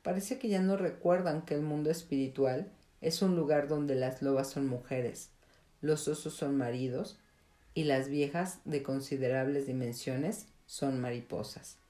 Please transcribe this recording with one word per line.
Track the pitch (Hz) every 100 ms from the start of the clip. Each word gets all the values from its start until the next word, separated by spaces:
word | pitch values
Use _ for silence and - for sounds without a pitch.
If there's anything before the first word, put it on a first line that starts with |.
Parece | - 185 196 262
que | 226
ya | 190
no | 190 196
recuerdan | 180 - 175 180 175 151
que | - 147
el |
mundo | 151 151 151
espiritual | 165 - 139 135 135 131 127 196 - - _
es | 160 165
un | 190 175
lugar | 147 151 143
donde | 151 143 131
las | 127 131
lobas | 139 135 135
son | 139 135
mujeres, | 123 - 127 120 - - _ _ - _ _
los | 147 151 151
osos | 151 156
son | - 143 139
maridos, | 120 123 131 131 208 - _ _ _ _ -
y | -
las | 151 135 135
viejas | 147 143 165 185 - -
de | 147
considerables | 139 135 135 139 127 131 135 143 135
dimensiones | 127 120 120 - 131 156 226 - _ -
son | - 139 131
mariposas. | 123 120 - 90 - - - -